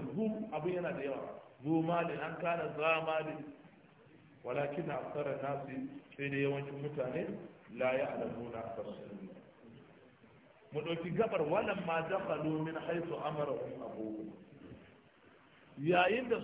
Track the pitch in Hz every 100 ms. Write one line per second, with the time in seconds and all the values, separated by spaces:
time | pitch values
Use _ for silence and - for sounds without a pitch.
0 | 131 156 220 - - 156 175 180 165 135
1 | 139 127 - - - - 139 165 165 170
2 | - - 156 165 170 170 151 151 160 160
3 | 160 156 156 143 - - - - - -
4 | - - - - 123 135 143 - 156 131
5 | 127 147 143 127 139 139 - - - -
6 | - - 139 139 139 139 143 139 143 131
7 | 127 151 202 - - - - 117 127 131
8 | 131 117 113 113 120 113 113 110 104 101
9 | 101 101 95 - - - 117 135 - -
10 | - - - - - - - 147 156 170
11 | 175 160 226 196 147 190 226 185 170 165
12 | 160 190 190 151 151 156 160 160 170 170
13 | 165 139 143 151 135 127 - - 113 101
14 | 110 107 - - - - - - - -
15 | - - - - - - - - 151 175
16 | 185 233 247 214